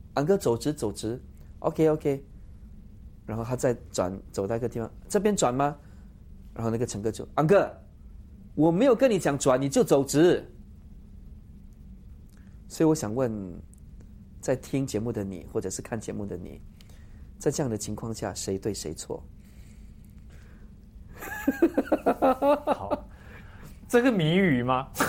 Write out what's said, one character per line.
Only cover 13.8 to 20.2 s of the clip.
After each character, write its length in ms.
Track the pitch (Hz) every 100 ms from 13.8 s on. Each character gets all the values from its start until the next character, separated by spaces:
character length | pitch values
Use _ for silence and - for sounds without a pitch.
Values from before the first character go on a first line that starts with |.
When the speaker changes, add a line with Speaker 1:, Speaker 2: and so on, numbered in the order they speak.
| - - - - - -
Speaker 1:
在 160 | - 127
听 300 | - 135 135
节 140 | 104
目 120 | 117
的 120 | 107
你， 220 | 98 90 -
或 80 | 113
者 100 | 92
是 120 | -
看 180 | - 113
节 140 | -
目 120 | 104 98
的 120 | 87
你， 240 | 85 69 - - - - - - - -
在 140 | 151
这 100 | 135
样 80 | 135
的 80 | 107
情 180 | - 107
况 180 | 117
下， 200 | 110 104
谁 240 | - - 98
对 160 | 110
谁 200 | 95 78
错？ 300 | 80 - - - - - - - - - - - -